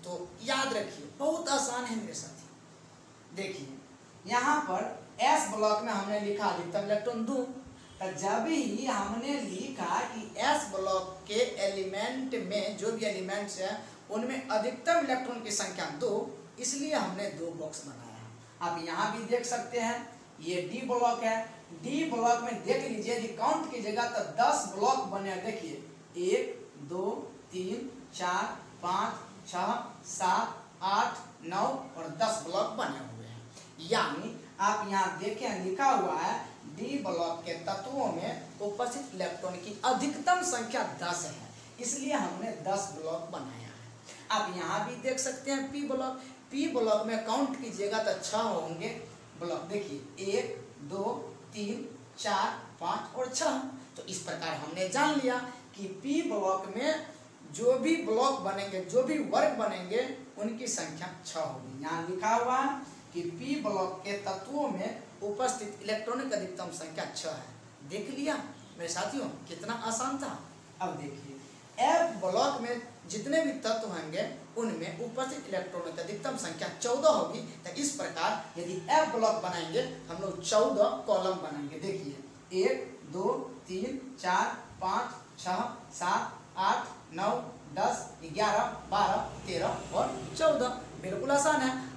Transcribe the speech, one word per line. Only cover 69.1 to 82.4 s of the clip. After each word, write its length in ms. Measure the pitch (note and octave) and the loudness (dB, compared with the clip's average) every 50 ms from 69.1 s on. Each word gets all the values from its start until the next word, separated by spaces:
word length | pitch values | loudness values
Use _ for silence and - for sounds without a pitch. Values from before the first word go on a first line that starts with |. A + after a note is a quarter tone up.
| - C#4 A3 - - - - - | -2 -2 -4 -4 -6 -10 -12 -12
कितना 260 | E3+ - G3 G3 - A3+ G#3+ | -10 -8 -6 -6 -4 -2 -2
आसान 320 | A3+ A3+ A3+ B3+ C4+ C#4 C4+ | -2 0 0 0 0 0 -2
था। 200 | C#4 - - - - - - - - - - - | -4 -6 -6 -8 -12 -14 -18 -18 -20 -20 -6 -4
अब 160 | - - - | -4 -4 -2
देखिए, 400 | - C#3+ C#3 - - - C#3 C3+ C3+ - - - - - - - - | -4 -6 -8 -8 -10 -12 -12 -12 -12 -14 -16 -18 -20 -20 -12 0 4
एफ 320 | A#3+ D#4 E4+ E4+ E4+ E4+ A3+ G3 | 6 6 8 8 6 4 2 0
ब्लॉक 400 | F3 F#3 F#3+ A3+ C4+ C#4 C4+ - | 0 2 4 4 4 4 2 0
में 220 | A#3 A#3+ B3 A#3+ - - - - - E3+ | -2 -2 -4 -4 -6 -10 -16 -16 -12 -8
जितने 320 | - A3 - C#4 D#4 D#4+ | -6 -4 -2 2 2 4
भी 100 | D#4+ C#4 - - | 4 2 -2 0
तत्व 280 | - A3 A3 A3+ A3 G#3 | 0 0 0 2 0 -4
होंगे 400 | F3 D#3+ D3+ D#3 D#3+ F#3+ A#3 - - - - - - | -4 -6 -6 -4 -2 -2 -2 -2 -4 -10 -14 -8 -4
उनमें 420 | A3+ A3+ A3+ F3 D#3+ E3 - E3 - | -2 -2 0 0 -2 -4 -4 -4 -6
उपस्थित 460 | A#3+ A#3 - B3+ C4 C4 D4+ C#4+ - - | -6 -4 -2 -2 -2 -2 -4 -8 -6 -2
इलेक्ट्रॉनों 440 | F#3+ F#3 F#3 F3+ - F3 E3 E3+ | -2 -2 -2 -2 -6 -6 -6 -6
की 80 | D#3 E3+ | -6 -6
अधिकतम 360 | D#3 F3 G#3+ G3+ - C4+ A#3 - | -6 -6 -6 -4 -4 -4 -2 -2
संख्या 300 | - E3 D#3+ - F#3+ F3 | -4 -6 -4 -4 -6 -6
चौदह 360 | - - - A#3+ A#3+ C#4 D4 D#4 | -4 -2 2 2 2 8 8 8
होगी। 300 | D4+ - - - - - - - - - - | 8 8 4 0 -2 -6 -8 -8 -12 -10 -10
तो 60 | F3 F#3 | -8 -4
इस 140 | C4+ C#4+ - | 0 0 0
प्रकार 640 | - - - F3 E3 D#3+ E3+ G#3 G#3+ - - - - E3+ | 0 0 -4 -4 0 0 2 2 2 0 -4 -8 -8 -6
यदि 160 | F3 F3 F#3+ F#3 - - | -6 -4 -4 -4 0 6
एफ 240 | D4 D#4 D#4 C#4+ B3 | 6 6 6 6 4
ब्लॉक 280 | A3+ A3 G#3+ - - | 4 4 4 4 2
बनाएंगे 400 | F#3 F3+ F3 E3+ D#3+ D#3+ - A#3+ B3+ - - - - - | 0 -2 -2 -2 -4 0 0 0 0 0 -4 -10 -10 -8
हम 140 | E3+ F#3+ | -6 -4
लोग 200 | G3 F#3+ E3 E3+ | -4 -4 -4 -4
चौदह 540 | E3 - E3 D#3+ - C3+ - - - - - - - | 0 6 6 8 8 8 8 6 6 6 6 0 2
कॉलम 300 | - - - - F#3 F#3 - | 4 4 4 6 2 0 0
बनाएंगे। 380 | - D#3 D3 D3 C#3+ C#3 - - | -2 -6 -4 -4 -6 -6 -6 -4
देखिए, 360 | - G3 G3 - - C#3+ - - - - - - | -2 -2 -2 -2 -4 -6 -8 -10 -12 -16 -18 -20